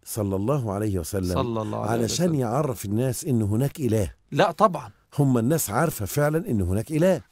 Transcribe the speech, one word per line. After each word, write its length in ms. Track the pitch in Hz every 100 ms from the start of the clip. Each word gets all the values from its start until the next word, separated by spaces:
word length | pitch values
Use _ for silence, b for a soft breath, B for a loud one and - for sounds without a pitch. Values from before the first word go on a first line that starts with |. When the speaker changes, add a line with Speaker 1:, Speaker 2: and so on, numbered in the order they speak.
Speaker 1:
صلى 320 | - - 101 95
الله 360 | 107 147 113
عليه 260 | 98 107 92
وسلم 360 | 82 101 90
Speaker 2:
صلى 280 | 90 123 113
الله 160 | 107 110
عليه 100 | 110
Speaker 1:
علشان 360 | 117 110 117 180
Speaker 2:
وسلم. 120 | 147
Speaker 1:
يعرف 440 | 117 131 151 117
الناس 400 | 101 110 131 113
إنه 200 | 156 120
هناك 360 | 101 110 135 -
إله. 300 | 120 110 90 - _
Speaker 2:
لا 180 | 147 190
طبعًا. 400 | - 208 156 110 - _ -
Speaker 1:
هم 200 | 139 120
الناس 320 | 117 165 -
عارفة 360 | 110 165 - 98
فعلًا 440 | 147 147 156 -
إنه 140 | 110
هناك 260 | 90 98 117
إله. 280 | 156 185 151 -